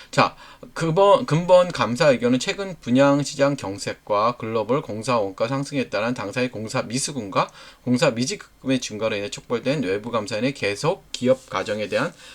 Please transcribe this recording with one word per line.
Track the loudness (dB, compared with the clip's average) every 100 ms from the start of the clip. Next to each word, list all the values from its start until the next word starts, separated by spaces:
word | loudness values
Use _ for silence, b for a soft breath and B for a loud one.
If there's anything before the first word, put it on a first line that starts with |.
| B
자, | 0 0 -2 B B -14 -4
근본, | 0 4 6 6 4
근본 | 0 6 6 6
감사 | 0 -2 2 4
의견은 | 4 2 0
최근 | 0 -6 -6 -8
분양 | 0 4 6 4
시장 | 0 0 0 0
경색과 | -6 -6 -8 -8 -2 2 2 0
글로벌 | -4 -2 0 -2
공사 | -2 -6 -2 0
원가 | 0 -2 -2
상승에 | -2 -4 -4 -4
따른 | -2 -2
당사의 | -4 -6 -4 -4
공사 | -4 -6 -6
미수금과 | -4 -4 -6 -8 -4 -2 -2 B B B
공사 | -2 2 2
미지급금의 | 0 -4 -6 -12 _ -4 -4
증가로 | -4 -4 -4 -4
인해 | -6
촉발된 | -10 -6 -4 -2 -2
외부 | -2 -4 -4
감사인의 | -6 -4 -4 -4
계속 | -2 -4 -2 -2 -4 -6
기업 | -2 0 0 0
가정에 | -6 -4 -4 -2
대한 | -2 -2 -6 B